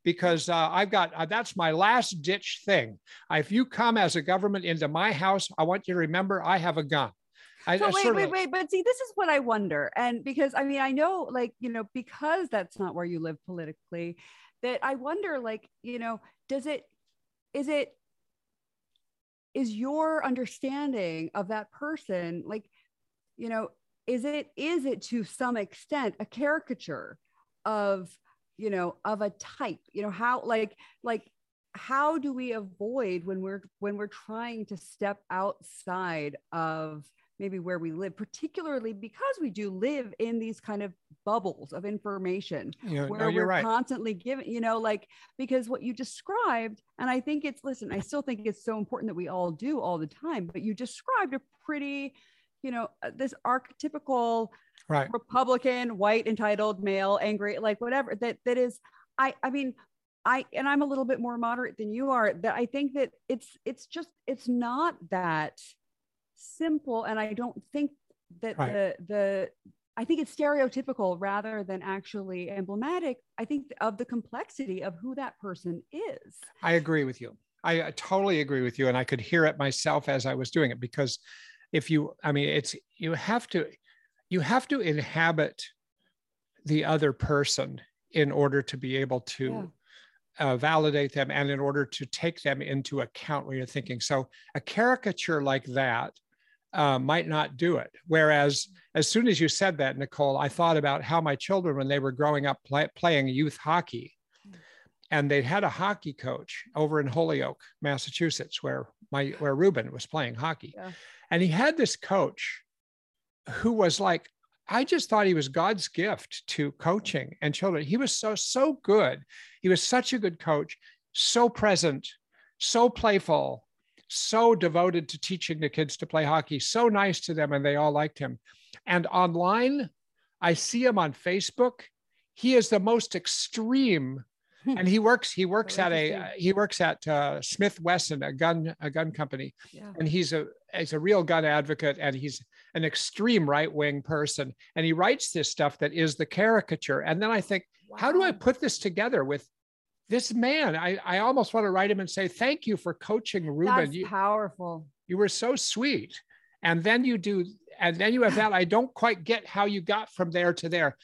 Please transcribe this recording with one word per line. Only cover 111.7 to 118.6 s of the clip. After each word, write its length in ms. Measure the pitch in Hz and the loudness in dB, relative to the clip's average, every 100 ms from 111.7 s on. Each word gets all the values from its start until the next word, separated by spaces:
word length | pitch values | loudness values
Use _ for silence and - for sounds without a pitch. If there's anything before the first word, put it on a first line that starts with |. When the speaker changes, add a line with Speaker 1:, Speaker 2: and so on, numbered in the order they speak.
| 320 | 4
Speaker 1:
this 200 | 240 - | 0 0
coach 640 | - 190 147 - - - _ _ _ _ _ _ _ _ - | 0 2 2 -2 -8 -8 _ _ _ _ _ _ _ _ -10
who 240 | 120 226 | -2 0
was 260 | 220 180 - | 4 4 4
like, 300 | 196 165 - _ _ _ - | 0 0 -4 _ _ _ -2
I 160 | 226 | 0
just 240 | 294 339 - | 2 0 2
thought 180 | 214 202 | 4 4
he 60 | |
was 140 | 165 135 | 4 2
God's 400 | 147 180 208 - | 2 2 0 -4
gift 540 | - 202 - - - - | -2 -2 -2 -8 -14 -6
to 240 | - 143 | -2 -2
coaching 640 | - 160 202 - 147 131 - | 0 0 0 0 -4 -6 -4
and 140 | 151 | -2
children. 280 | - 190 160 | 0 0 0
He 140 | 147 226 | 0 0
was 180 | 262 | 0
so, 200 | - 220 | -2 -2
so 400 | 208 - 254 | -4 -2 2